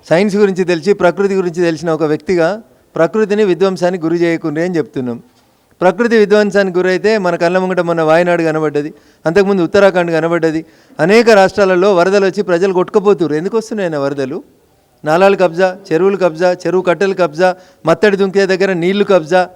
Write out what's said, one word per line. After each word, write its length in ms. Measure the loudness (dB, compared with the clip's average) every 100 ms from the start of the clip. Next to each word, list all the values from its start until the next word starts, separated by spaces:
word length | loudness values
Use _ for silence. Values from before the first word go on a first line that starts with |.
| 0
సైన్స్ 260 | 0 2 2
గురించి 220 | 0 0 -2
తెలిసి, 220 | -2 0 2
ప్రకృతి 320 | 0 0 -2 0
గురించి 220 | -4 -2 -2
తెలిసిన 240 | -2 -4 -2
ఒక 100 | -2
వ్యక్తిగా 340 | -4 -2 0 0 -2 -12 _ _ -2
ప్రకృతిని 480 | 0 0 -2 0 0
విధ్వంసానికి 520 | 0 0 0 -4 -2 -4
గురి 120 | -2
చేయకుండ్రి 380 | -2 -2 -4 -4 -4
అని 80 | -4
చెప్తున్నాం. 400 | -4 -6 -8 -10 -14 _ _ _ _ _
ప్రకృతి 340 | -2 0 0 2
విధ్వంసానికి 540 | 4 2 2 0 0 -2
గురైతే 320 | -2 -2 0 0 -2
మన 100 | 0
కళ్ళ 160 | 0 0
ముంగట 180 | -2 -2 -2
మొన్న 140 | 0 2
వాయనాడు 340 | 2 2 0 0
కనబడ్డది, 440 | -2 -2 -4 -6 -12 _ _ -2
అంతకుముందు 380 | 0 2 0 0
ఉత్తరాఖండ్ 440 | 2 2 2 -2 -2
కనబడ్డది. 460 | -2 0 -2 -4 -8 _ _ -4
అనేక 240 | 2 4 6 4
రాష్ట్రాలలో 500 | 4 2 0 2 2 2
వరదలు 260 | 2 2 0
వచ్చి 140 | -2 -2
ప్రజలు 260 | 0 0 0
కొట్టుకుపోతున్నారు. 580 | 0 0 2 0 0 -2
ఎందుకు 160 | -4 -6
వస్తున్నాయన్న 400 | -6 -6 -4 -4 -4
వరదలు? 340 | -4 -6 -8 -14 _ _ _ _ _ -2
నాలాలు 300 | 2 2 2
కబ్జా, 260 | 0 0 -2 -2 -4
చెరువులు 300 | 0 0 0
కబ్జా, 280 | -2 0 -2 -2
చెరువు 220 | -2 -2 0
కట్టెలు 280 | -2 -2 -2
కబ్జా, 300 | -2 0 0 -2 -12 _ -2
మత్తడి 300 | 2 2 2
దుంకే 220 | 0 0 0
దగ్గర 200 | 0 0 0
నీళ్లు 240 | -2 -2 2
కబ్జా 300 | 0 2 0 0